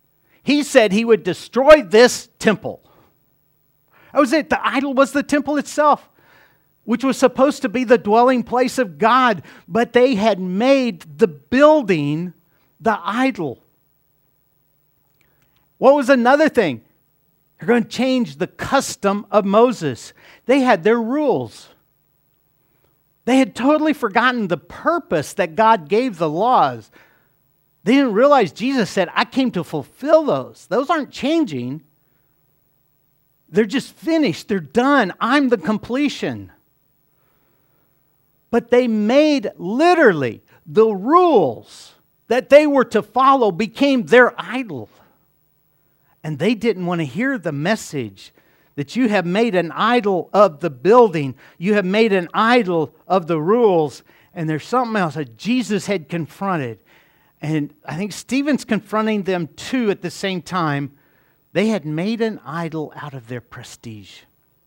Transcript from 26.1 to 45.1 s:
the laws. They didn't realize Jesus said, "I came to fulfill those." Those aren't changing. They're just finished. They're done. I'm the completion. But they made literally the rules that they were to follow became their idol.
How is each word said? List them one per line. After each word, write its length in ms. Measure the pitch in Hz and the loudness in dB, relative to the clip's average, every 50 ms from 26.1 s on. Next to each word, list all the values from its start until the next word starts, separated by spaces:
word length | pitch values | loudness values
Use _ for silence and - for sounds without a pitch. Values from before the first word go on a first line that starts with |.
| 190 156 | -4 -4
the 120 | 175 156 | -4 -4
laws. 640 | 147 165 214 247 254 202 156 135 123 113 104 _ _ - _ _ _ _ _ _ _ _ _ _ _ _ _ _ _ _ - | -2 -2 0 2 2 2 2 2 0 -6 -14 _ _ -20 _ _ _ _ _ _ _ _ _ _ _ _ _ _ _ _ -2
They 100 | 180 254 | 2 2
didn't 180 | 285 277 247 190 | 2 2 2 2
realize 380 | 208 262 294 294 262 214 147 | 2 4 4 4 4 2 0
Jesus 400 | - - 202 262 277 262 196 - | -4 -6 -6 -4 -2 -2 -2 -2
said, 180 | - 196 180 156 - | -2 -4 -4 -2 -2
"I 100 | 185 233 | -2 -4
came 240 | - - 285 262 233 | -2 -2 -2 -2 -2
to 120 | - 185 156 | -2 -4 -6
fulfill 600 | - - 151 127 - _ - 254 294 320 320 311 | -6 -8 -10 -10 -10 _ -8 0 2 2 4 4
those." 440 | 254 175 135 123 120 113 - - - | 2 -2 -4 -4 -8 -14 -20 -10 -6
Those 240 | - 240 285 269 | -4 -2 -2 -2
aren't 200 | 349 311 254 - | -2 -4 -4 -6
changing. 680 | - - - 269 330 330 302 196 151 123 120 123 139 156 - _ _ _ _ _ _ _ _ _ _ _ _ _ _ _ _ _ _ _ _ _ _ _ _ _ _ _ _ _ _ _ _ _ | -10 -6 -4 -2 0 0 -2 -2 -4 -8 -8 -8 -10 -12 -16 _ _ _ _ _ _ _ _ _ _ _ _ _ _ _ _ _ _ _ _ _ _ _ _ _ _ _ _ _ _ _ _ _
They're 160 | 160 190 233 | -2 0 0
just 260 | 190 226 247 - - - | 0 -2 -4 -6 -8 -12
finished. 560 | _ - 320 320 330 294 202 156 - - - | _ -4 -2 0 0 0 0 -2 -4 -6 -6
They're 100 | 214 196 | -6 -6
done. 540 | 151 - - 226 247 277 285 277 214 175 - - | -6 -4 -2 0 2 2 2 2 0 0 -4 -4
I'm 300 | 196 226 269 294 277 247 | -2 0 0 2 2 2
the 80 | 240 208 | 0 0
completion. 920 | - - 214 202 - - 233 269 294 277 - - 208 156 120 104 98 90 - _ _ _ _ _ _ _ _ _ _ _ _ _ _ _ _ _ _ _ _ _ _ _ _ _ _ _ _ _ _ _ _ _ _ _ _ _ _ _ | 0 -2 -4 -4 -4 -6 -4 -2 -2 -4 -4 -6 -6 -6 -6 -8 -12 -16 -20 _ _ _ _ _ _ _ _ _ _ _ _ _ _ _ _ _ _ _ _ _ _ _ _ _ _ _ _ _ _ _ _ _ _ _ _ _ _ _
But 180 | - 233 233 - | -4 -4 -2 2
they 180 | 247 247 254 240 | 2 2 2 2
made 640 | 220 214 208 208 254 285 311 311 294 269 202 185 - | 0 0 0 2 4 4 4 4 2 0 -2 -6 -10
literally 880 | - 175 180 220 262 320 349 359 339 302 220 175 147 135 117 104 - _ _ _ _ _ | -8 -8 -6 0 2 4 4 6 6 6 4 4 2 -2 -4 -6 -8 _ _ _ _ _
the 280 | - 143 208 220 220 208 | -2 2 2 2 2 2
rules 1000 | 185 190 254 320 359 370 349 294 208 160 127 107 104 - - - - - - _ _ _ _ _ _ _ - | -2 0 2 4 4 4 4 4 2 2 0 -4 -8 -14 -20 -20 -20 -20 -20 _ _ _ _ _ _ _ -4
that 220 | 226 254 247 - | -4 -4 2 6
they 180 | 269 294 302 294 | 6 6 6 6
were 180 | 277 269 233 | 2 0 0
to 160 | 233 - 214 | 0 -2 -4
follow 500 | - - - 247 269 269 269 277 233 208 | -4 -2 -2 0 2 4 4 4 2 0
became 540 | 170 160 220 - - - 269 285 269 247 185 | -2 -2 -4 -6 -4 -2 0 0 0 0 0
their 300 | 143 185 254 247 220 - - | 4 4 6 6 4 2 -4
idol. 520 | 170 185 220 262 262 208 151 123 104 - _ _ _ _ | -10 -10 -10 -10 -10 -10 -12 -14 -14 -16 _ _ _ _